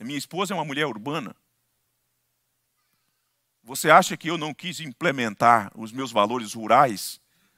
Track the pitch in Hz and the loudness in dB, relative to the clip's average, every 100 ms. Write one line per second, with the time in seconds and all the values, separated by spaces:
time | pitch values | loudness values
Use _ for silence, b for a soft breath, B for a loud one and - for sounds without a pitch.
0 | 113 143 - 170 196 190 151 139 151 110 | -8 -8 -6 -6 -4 -4 -4 -2 -2 -2
1 | 117 156 107 - _ _ _ _ _ _ | -6 -6 -6 -14 _ _ _ _ _ _
2 | _ _ _ _ _ _ _ _ _ _ | _ _ _ _ _ _ _ _ _ _
3 | _ _ _ _ _ _ 113 131 156 165 | _ _ _ _ _ _ -14 -4 6 6
4 | 180 170 165 170 151 135 180 165 160 120 | 6 -4 -6 -4 -6 -8 -12 -12 -12 -4
5 | 170 139 117 101 117 117 101 - 110 120 | -4 -2 -4 2 4 4 2 -12 -12 -8
6 | 131 113 104 123 107 117 107 117 143 98 | -2 2 2 0 -6 -10 2 4 4 0
7 | - - _ _ _ | -10 -14 _ _ _